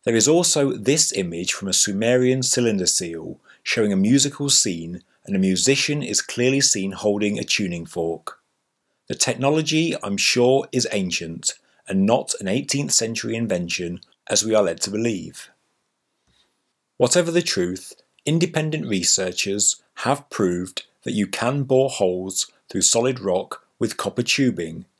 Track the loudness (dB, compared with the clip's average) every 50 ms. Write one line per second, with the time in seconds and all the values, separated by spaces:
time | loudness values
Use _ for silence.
0 | _ 2 2 4 4 4 4 4 4 2 2 2 0 0 -2 -2 0 0 2 2
1 | 0 0 0 -4 -4 -4 -4 -6 -4 -6 -6 -6 -4 -2 0 0 0 0 0 0
2 | 2 2 2 4 4 2 2 0 0 -2 0 0 2 2 0 0 0 0 -2 -2
3 | -4 -6 -8 -10 -10 -12 -14 _ _ -20 -20 _ _ -4 0 0 2 2 2 2
4 | 4 4 4 4 4 2 -2 -4 -2 2 2 2 2 0 -4 -6 -8 -10 -12 -12
5 | _ _ _ _ _ -4 0 2 2 2 2 2 4 2 2 2 2 0 -2 -4
6 | -4 -2 -2 -4 -2 -2 -2 0 2 2 4 4 2 2 2 0 -2 -4 -6 0
7 | 0 0 2 2 0 -2 -2 -2 -2 -2 -2 -2 0 -4 -4 -6 -8 -8 -6 -4
8 | -4 -4 -4 -6 _ -16 -16 _ _ _ _ _ _ _ _ _ _ _ _ _
9 | _ _ -2 0 0 0 0 0 0 2 2 2 0 0 0 0 0 0 -2 -4
10 | -4 -4 -2 0 0 2 4 4 6 6 4 4 2 0 -2 -2 -2 0 -2 -2
11 | -2 -2 -4 -6 -6 -8 -10 -6 -6 -6 -6 _ _ _ _ _ _ -2 2 2
12 | 4 4 4 2 0 -4 -8 -6 -2 -2 -2 -2 -2 -2 -2 -2 0 0 0 0
13 | 0 0 -4 -6 -4 -4 -2 -2 0 0 0 -2 -2 -4 -4 -6 -6 -6 -8 -10
14 | -12 _ _ _ _ 0 0 0 2 4 4 4 4 2 0 -4 -6 -4 -2 -2
15 | -2 -2 -2 -4 -8 -10 -14 -16 -16 -16 _ _ _ _ _ _ _ _ _ _
16 | _ _ _ _ _ _ _ _ _ _ _ _ _ _ _ _ _ _ _ _
17 | 2 4 4 2 2 2 0 0 0 0 -2 -2 -2 -2 -4 -8 -10 -12 -14 _
18 | _ _ _ _ _ 0 2 2 2 0 0 -2 -2 -2 -4 -4 -4 -2 -2 0
19 | 2 2 2 2 0 -4 -4 -4 -4 -2 -2 0 0 0 0 -2 _ _ _ -4
20 | -2 -2 -2 -2 -4 _ -2 0 0 2 2 -2 -4 -6 -10 -14 -14 _ _ _
21 | _ -4 -2 -2 -2 -2 -2 -2 -2 0 0 -2 0 4 4 4 4 2 0 0
22 | 0 0 0 -2 -4 -4 -4 -4 -6 -6 _ _ _ _ -2 2 2 4 4 4
23 | 2 2 -2 0 -2 0 0 0 -2 -4 -12 -16 _ _ _ _ -2 -2 -2 -4
24 | -6 -4 -2 -2 0 0 2 2 2 2 2 0 -8 -8 -8 -12 -14 _ _